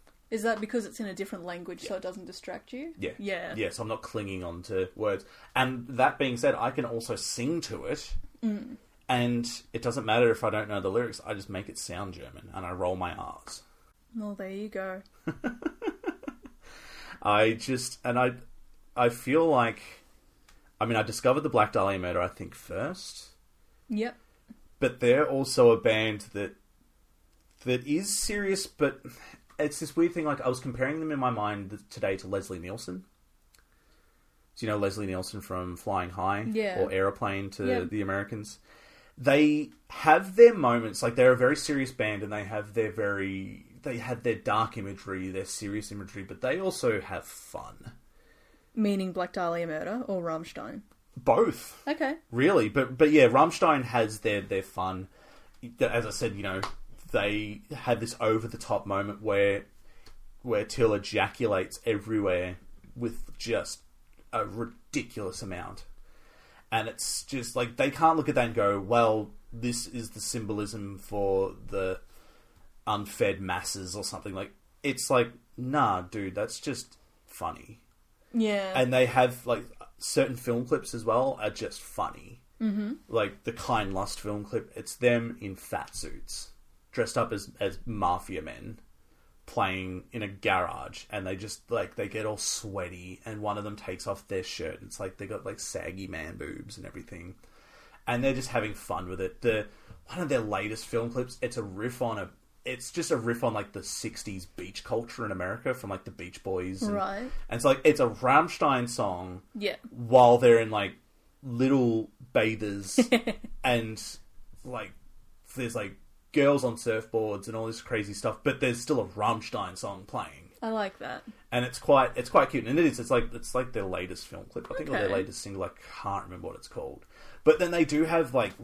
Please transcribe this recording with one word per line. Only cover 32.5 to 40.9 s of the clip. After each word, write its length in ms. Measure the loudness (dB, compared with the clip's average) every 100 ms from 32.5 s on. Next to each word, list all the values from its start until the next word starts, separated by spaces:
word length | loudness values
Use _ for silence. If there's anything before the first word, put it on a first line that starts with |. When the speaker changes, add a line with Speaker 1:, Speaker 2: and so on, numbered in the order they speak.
| -8
Speaker 2:
Nielsen. 460 | -8 -10 -8 -10 -12 _ _ _ _ _ _ _ _ _ _ _ _ _ _ -8
So, 100 | -2
you 40 |
know, 40 | 0
Leslie 280 | 0 -2 -4
Nielsen 340 | -4 -6 -8
from 360 | -8 -6 -6 -6
Flying 340 | -2 -2 -2
High 360 | -2 -2 0 -2
Speaker 1:
Yeah. 280 | -2 0 0
Speaker 2:
or 120 | 0
Aeroplane 580 | 2 0 0 -2 -2 -6
to 160 | -4 0
Speaker 1:
Yeah. 140 | 0
Speaker 2:
the 180 | -2 -2
Americans. 560 | -2 -2 -4 -8 -10 -16 -20 -20 -20 -20 -20 -2
They 540 | 4 8 8 4 -2 -10 -16
have 460 | 2 6 6 6 12
their 160 | 12
moments, 480 | 12 4 4 0